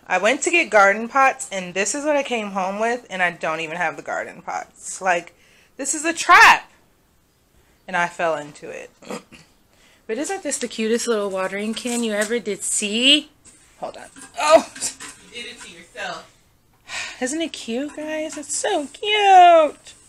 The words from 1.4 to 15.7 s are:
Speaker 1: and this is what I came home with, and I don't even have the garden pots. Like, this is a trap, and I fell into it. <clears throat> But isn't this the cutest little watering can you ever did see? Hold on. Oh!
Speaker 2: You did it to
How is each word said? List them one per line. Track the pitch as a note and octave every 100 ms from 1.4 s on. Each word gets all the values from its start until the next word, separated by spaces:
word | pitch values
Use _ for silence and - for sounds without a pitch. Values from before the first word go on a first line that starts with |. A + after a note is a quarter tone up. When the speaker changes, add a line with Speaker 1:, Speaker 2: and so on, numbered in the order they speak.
| -
Speaker 1:
and | G3 F3+
this | F3+ G3+
is | D4
what | D4 D4
I |
came | C#4 A#3+ G#3
home | G3 F#3 G3+
with, | A3+ B3 -
and | F#3+
I | F3+
don't | E3 F3+ D#3+
even | D#3+ E3+
have | E3 D3
the |
garden | - F2 A2+ -
pots. | - - - - - -
Like, | F#3+ F3 E3+ _ _ _ _ -
this | C#4
is | D#4+
a | D#4+
trap, | E4 - F#4+ G#4 D3+ - _ _ _ _ _ _ _ _ _ _ _ -
and | F3+
I | F3
fell | - E3+ D3+
into | D3 - -
it. | D#2 - _ -
<clears throat> | - - - _ _ _ _ _ _ -
But | A3+
isn't | E4 F#4+
this | D4+ -
the | B3
cutest | - A3 A#3 A#3
little | A3 G3+
watering | F#3+ F#3+ G3 G#3+
can | A3 B3 A#3+
you | A#3
ever | G#3 G#3+ A#3
did | G#3 F#3+
see? | - - G#3 A3 C4 D4 D4 _ - _ _ -
Hold | - -
on. | - - - -
Oh! | D4+ D#4 - - - - - - F#3
Speaker 2:
You | A#3
did | A3
it | A#3+
to | G3